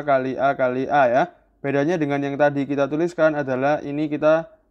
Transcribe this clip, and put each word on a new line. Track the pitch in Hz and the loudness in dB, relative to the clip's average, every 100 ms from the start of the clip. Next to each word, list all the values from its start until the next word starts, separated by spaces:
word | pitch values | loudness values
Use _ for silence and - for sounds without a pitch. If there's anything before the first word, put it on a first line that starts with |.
| 147 | 2
kali | 135 131 127 | 0 0 0
A | 139 135 | 0 2
kali | 127 127 135 | 0 0 0
A | 143 127 | 2 4
ya. | 123 180 - _ _ | 4 0 -4 _ _
Bedanya | 139 139 147 180 | -4 0 0 0
dengan | 143 143 | -2 -2
yang | 139 139 | -4 0
tadi | 147 143 | 0 0
kita | 135 139 139 | -4 -2 -2
tuliskan | 151 170 170 156 147 | -2 -4 2 0 2
adalah | 135 127 139 151 | -4 -2 0 -2
ini | 143 143 156 | -4 -4 -4
kita | 147 151 160 160 _ _ | 0 2 2 -2 _ _